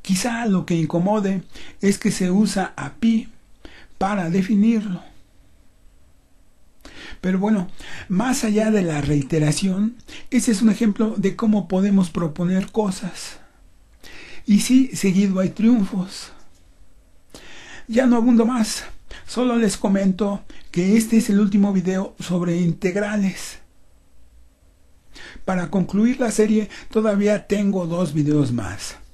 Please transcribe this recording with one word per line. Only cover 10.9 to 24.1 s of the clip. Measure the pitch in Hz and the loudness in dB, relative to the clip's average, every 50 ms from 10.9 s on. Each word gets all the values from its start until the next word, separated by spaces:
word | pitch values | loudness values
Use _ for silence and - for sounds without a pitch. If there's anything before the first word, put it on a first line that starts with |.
| 196 - 226 214 220 | 2 2 -2 -2 0
de | 202 185 196 190 | 0 -2 -2 0
cómo | - 233 214 214 208 180 | 0 0 2 2 2 0
podemos | - 190 185 196 208 196 196 185 170 | 0 0 0 2 4 4 2 2 2
proponer | - 185 170 160 151 - 175 180 190 185 202 - | -2 -4 -4 -4 -2 -2 -2 0 0 0 -2 -2
cosas. | - 226 214 196 185 - - 175 - - - - - - - - _ _ - - - _ - _ _ _ - - - - - - - - - | -2 -2 -2 -2 -4 -6 -10 -10 -10 -12 -14 -14 -16 -18 -20 -20 _ _ -20 -20 -20 _ -20 _ _ _ -20 -20 -18 -18 -16 -12 -12 -10 0
Y | - 202 208 | 2 2 4
sí, | - - 254 262 262 - - | 4 4 4 4 4 2 -2
seguido | - - 196 170 190 202 196 185 185 | -2 0 2 2 4 2 2 0 0
hay | 190 180 | -2 -2
triunfos. | - - 208 226 247 233 196 - - 190 180 - - - - - - - - - - - - - - - - - - - _ _ - - _ _ - - - - - - - - - - - - | -2 2 4 4 4 4 2 -2 -2 -6 -6 -6 -10 -16 -16 -16 -18 -20 -20 -20 -20 -20 -20 -20 -20 -20 -20 -20 -20 -20 _ _ -20 -20 _ _ -20 -20 -20 -18 -18 -18 -18 -18 -16 -16 -10 0
Ya | 220 240 262 | 2 4 4
no | 240 240 | 4 4
abundo | 240 226 254 233 226 226 | 4 4 4 6 6 4
más. | 226 254 240 214 - - - - - - - - - - - - | 4 2 0 0 -2 -2 -8 -10 -12 -14 -14 -14 -16 -16 -14 -14
Solo | - - 220 254 254 233 | -8 -4 -2 0 2 2
les | 233 226 196 190 | 2 2 0 0
comento | - - - 196 196 196 190 185 - 220 202 202 196 - - - - - - | 0 0 0 2 2 2 0 0 0 -2 -4 -4 -6 -10 -12 -14 -14 -14 -4
que | - 170 180 190 214 | -2 0 2 4 4
este | 226 226 - 226 | 2 2 4 2
es | 226 214 - | 2 4 4
el | 202 196 | 2 4
último | 214 196 208 202 196 202 196 | 4 4 4 4 2 4 2
video | 185 170 185 190 185 196 - - - | 0 0 0 -2 -2 -4 -6 -8 -12
sobre | - - 180 175 175 175 170 | -6 -4 -2 -2 0 0 0
integrales. | 175 175 170 160 - - 180 180 208 208 208 214 208 196 190 180 - - - - - - _ _ - - - _ _ _ _ | 2 0 0 0 0 -2 -2 -2 -2 -2 -2 0 0 0 0 -2 -4 -12 -14 -14 -18 -20 _ _ -20 -20 -20 _ _ _ _